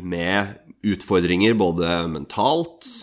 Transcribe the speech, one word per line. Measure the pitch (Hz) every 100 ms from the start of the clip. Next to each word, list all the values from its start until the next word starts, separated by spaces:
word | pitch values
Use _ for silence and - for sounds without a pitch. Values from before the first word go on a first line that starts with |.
med | 87 87 87 101 101 110 - -
utfordringer, | 104 98 - 95 87 90 107 113
både | 92 85 85 87 85
mentalt, | 76 69 - 117 160 170 - - -